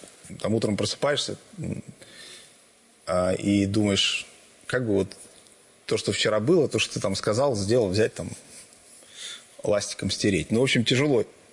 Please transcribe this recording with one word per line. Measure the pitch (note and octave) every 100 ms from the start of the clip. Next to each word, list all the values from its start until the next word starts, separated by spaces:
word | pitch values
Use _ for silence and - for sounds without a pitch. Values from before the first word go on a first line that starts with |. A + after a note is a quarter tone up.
| - - - -
там | -
утром | A2 A2 G2+
просыпаешься, | G2 - C#3+ D3 - G#2 - G3
м, | - - - - - - - - - - _ _ _ _ -
а, | F2+ F2+
и | F#2+ G2+ G2+ G2
думаешь, | G#2 G#2 G2 - - - - - - -
как | B2+ A#2+
бы |
вот | G2 F#2+ - - - - - - _ -
то, | A2
что | -
вчера | G2+ A2+ G#2+
было, | G#2+ F3+ C3
то, | A2+
что | - -
ты |
там | G2+ G2
сказал, | - G#2+ C#3+ A2+
сделал, | G2 B2 G#2
взять | F#2+ A#2
там | - E2+ - - - - - - - - - - - - -
ластиком | - G2+ - - F#2+
стереть. | - A2 F#2+ D2+
Ну, | A2
в |
общем, | C3+ B2+
тяжело | A2+ C3 D3 B2 - - -